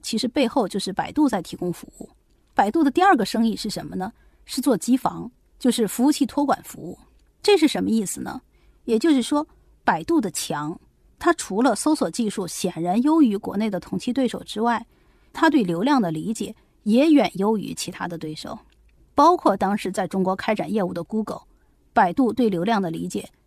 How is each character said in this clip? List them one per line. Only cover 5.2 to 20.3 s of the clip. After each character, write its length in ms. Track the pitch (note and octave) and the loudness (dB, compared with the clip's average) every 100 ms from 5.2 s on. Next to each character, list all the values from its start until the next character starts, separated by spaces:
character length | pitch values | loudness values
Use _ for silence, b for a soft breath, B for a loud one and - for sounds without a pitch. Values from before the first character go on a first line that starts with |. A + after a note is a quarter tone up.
| F#3 _ _ _ | -12 _ _ _
就 140 | B3+ | 0
是 160 | A#3 G#3 | 0 0
服 160 | - | 2
务 80 | C4+ | 2
器 120 | D4 B3+ | 2 0
托 200 | - C#4+ | 0 0
管 160 | - | -2
服 200 | - - | -6 -16
务。 140 | E3+ - _ _ _ _ | -14 -16 _ _ _ _
这 160 | - F4 | 2 4
是 100 | D4+ | 4
什 160 | G3 | 2
么 60 | F#3 | 0
意 160 | A3+ F#3+ | 0 -2
思 160 | - | -6
呢？ 180 | - - - _ _ _ - | -10 -12 -16 _ _ _ -2
也 140 | A3+ | 2
就 100 | E4 | 4
是 120 | C4+ | 2
说， 220 | A3+ D4 D#4+ _ _ _ | 2 0 -2 _ _ _
百 200 | - D#3+ | 2 2
度 180 | E3 E4 | 2 2
的 80 | G3+ | 2
强， 500 | - - D3+ D3+ - _ _ _ - | -4 -6 -6 -6 -10 _ _ _ -4
它 160 | E4+ | 0
除 300 | F4 - G3 | 0 -2 2
了 120 | C4 G3+ | 2 2
搜 200 | D4+ D#4 | 0 0
索 140 | F#3+ | 0
技 180 | - A3 | -2 -4
术 160 | - F3 | -4 -8
显 260 | - F#3 E3 | -4 -6 -2
然 220 | E3+ G3+ | -2 2
优 200 | C#4 D#4+ | 4 6
于 140 | C4 G3+ | 6 2
国 220 | - G3 | -4 -4
内 120 | A3 | -2
的 100 | F3+ | -4
同 180 | - F#3+ | -4 -6
期 160 | - | -4
对 140 | A#3+ B3 | -2 -2
手 160 | - | -4
之 180 | - G#3 | -10 -4
外， 240 | A#3 A3+ A#3 _ _ _ _ | -2 -2 -6 _ _ _ _
它 160 | - D#4+ | 0 2
对 140 | C#4+ | 4
流 180 | F3+ E3+ | 2 0
量 180 | B3 C#4 | 2 2
的 120 | F#3 | 0
理 200 | D#3+ E3+ | -4 -6
解 240 | A3+ G3+ - _ _ | -6 -8 -12 _ _
也 280 | G#3 A#3 D#4+ | 0 4 6
远 200 | D4 G3 F3 | 6 4 0
优 220 | G3+ A3 | 0 0
于 160 | - | -4
其 160 | - - | -10 -10
他 180 | - F3+ | -8 -10
的 100 | E3 | -8
对 180 | D#3 D#3 | -10 -10
手。 240 | - - _ _ _ _ _ - | -12 -16 _ _ _ _ _ 4
包 200 | D4+ F4+ | 4 4
括 220 | - G3 | 2 0
当 180 | G3 G#3 | 0 -2
时 160 | F#3+ | -4
在 160 | F#3+ F3+ | -4 -4
中 160 | F#3+ | -2
国 120 | F#3 | -2